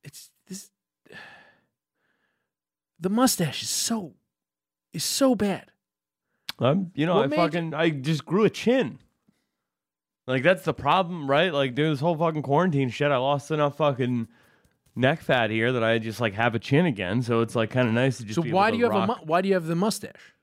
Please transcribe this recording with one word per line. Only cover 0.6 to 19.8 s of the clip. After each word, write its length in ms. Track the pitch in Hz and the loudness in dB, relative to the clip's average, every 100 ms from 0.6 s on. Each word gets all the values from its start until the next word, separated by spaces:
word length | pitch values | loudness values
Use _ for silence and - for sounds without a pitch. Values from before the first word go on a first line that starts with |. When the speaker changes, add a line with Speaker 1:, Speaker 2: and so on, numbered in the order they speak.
| - _ _ _ _ | -20 _ _ _ _
Speaker 1:
<sighs> 80 | - - - - _ _ _ _ _ _ _ _ _ _ _ _ _ _ _ | -20 -20 -20 -20 _ _ _ _ _ _ _ _ _ _ _ _ _ _ _
the 100 | 180 | -2
mustache 540 | 220 262 - 160 - | 2 2 2 -2 -2
is 60 | - | -6
so, 440 | - - 233 170 - _ _ _ _ _ _ _ | -4 -2 -4 -8 -18 _ _ _ _ _ _ _
is 100 | 170 | -8
so 300 | - - 269 220 | -4 2 2 2
bad. 360 | 208 165 - _ _ _ _ _ _ _ - - | 0 -4 -10 _ _ _ _ _ _ _ -18 -2
Speaker 2:
I'm, 320 | 120 175 175 | 0 2 -2
you 120 | - 160 | -2 2
know, 100 | 175 | 2
Speaker 1:
What 100 | 139 | 2
Speaker 2:
I 20 | |
Speaker 1:
made 80 | - | 2
you 40 | |
Speaker 2:
fucking, 300 | 170 170 165 | 0 0 -4
I 160 | 151 170 | 0 0
just 360 | 147 135 156 - | 0 -2 -4 0
grew 180 | 180 208 | 2 2
a 40 | |
chin. 500 | - 214 262 160 - _ _ _ _ _ _ _ _ _ _ _ _ - | 2 2 2 0 -6 _ _ _ _ _ _ _ _ _ _ _ _ -2
Like, 180 | 131 | 2
that's 200 | 147 185 | 2 2
the 100 | - | 0
problem, 560 | - 143 175 175 175 139 | -2 0 2 0 -6 0
right? 240 | 139 180 | 2 2
Like, 200 | 143 135 123 | 0 -2 0
during 160 | 156 | 0
this 80 | 143 | 0
whole 140 | 160 156 | -2 0
fucking 260 | 170 151 | -2 -2
quarantine 460 | 131 143 185 143 131 | 0 2 2 0 -2
shit, 220 | 110 143 | 0 0
I 60 | 135 | 0
lost 320 | 131 143 - | 0 -2 -2
enough 280 | 156 147 - | -2 -2 0
fucking 500 | 151 127 127 123 113 _ _ _ _ _ _ | -2 0 -2 -2 -4 _ _ _ _ _ _
neck 280 | - 131 160 | 0 0 0
fat 300 | - 131 110 | 0 0 2
here 200 | 110 113 | 2 0
that 120 | 127 113 | 2 2
I 140 | 117 | 0
just, 200 | 110 110 | -2 -4
like, 140 | 117 | -4
have 200 | 98 117 | 0 0
a 60 | 110 | 0
chin 260 | - 143 180 | 2 2 2
again. 360 | 101 90 113 | 0 -2 -2
So 180 | 120 117 | 0 0
it's, 160 | 113 123 | 0 0
like, 160 | 110 | 0
kinda 220 | 131 123 | 0 2
nice 240 | 113 135 120 | 2 0 -2
to 60 | 107 | -6
just 100 | 107 | -4
Speaker 1:
So 60 | |
Speaker 2:
be 100 | 160 | 0
Speaker 1:
why 160 | 185 214 | 2 2
Speaker 2:
able 40 | |
Speaker 1:
do 60 | 226 | 2
Speaker 2:
to 0 | |
Speaker 1:
you 40 | 233 | 0
have 160 | 208 190 | 2 0
Speaker 2:
rock. 100 | 247 | -2
Speaker 1:
a 20 | |
mu-, 40 | 160 | 0
why 140 | 170 | 0
do 60 | 190 | 2
you 60 | |
have 140 | 190 160 | 0 0
the 80 | |
mustache? 580 | 170 | -2